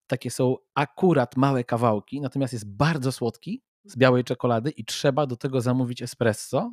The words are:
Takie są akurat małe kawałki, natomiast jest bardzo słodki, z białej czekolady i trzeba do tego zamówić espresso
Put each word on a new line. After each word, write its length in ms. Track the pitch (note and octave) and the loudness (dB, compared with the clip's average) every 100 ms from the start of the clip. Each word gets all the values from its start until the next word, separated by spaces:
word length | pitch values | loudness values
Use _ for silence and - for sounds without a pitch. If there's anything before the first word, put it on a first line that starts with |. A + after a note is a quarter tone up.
| - | -8
Takie 240 | C3 B2 | -6 -6
są 240 | - B2+ B2+ _ - | -2 0 -2 _ -4
akurat 640 | C#3+ - F#3 D3+ B2 - | -4 2 4 4 2 2
małe 260 | C#3 C3+ | 2 2
kawałki, 580 | A#2+ A#2 A#2+ G#2+ - C#3 | 0 0 2 2 -2 -8
natomiast 320 | C#3 C#3+ C3+ | -6 -4 -4
jest 220 | A#2+ G#2 G2+ | -4 -8 0
bardzo 360 | D3 D#3+ C3 | 0 2 -2
słodki, 520 | - A2+ - - A#3+ _ _ | -2 -4 -4 -10 -12 _ _
z 140 | - A#2+ | -10 4
białej 260 | B2+ B2 | 4 4
czekolady 460 | B2 B2+ B2+ A#2 C3 | 2 -2 0 0 0
i 160 | - A#2 | -6 -8
trzeba 420 | - C#3+ C3+ C#3+ | -2 0 0 -2
do 100 | A#2+ | -2
tego 240 | C#3 C3 | -4 -2
zamówić 400 | A#2+ B2+ B2 B2 | 0 0 0 -4
espresso 680 | A#2+ - A#2 G#2 - C3 A#3 | -8 -2 0 0 -2 -4 -4